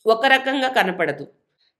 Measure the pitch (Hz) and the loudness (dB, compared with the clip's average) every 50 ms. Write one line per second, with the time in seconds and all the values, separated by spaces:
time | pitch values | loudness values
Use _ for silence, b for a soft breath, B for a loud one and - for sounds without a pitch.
0 | - 214 226 226 262 269 262 262 262 269 269 277 262 262 262 226 185 190 175 185 | 0 0 2 2 4 2 2 2 2 0 -2 -2 -2 -2 0 0 -2 -2 -2 -4
1 | 165 147 143 143 - - _ _ _ _ _ _ _ _ _ _ | -4 -4 -4 -8 -10 -18 _ _ _ _ _ _ _ _ _ _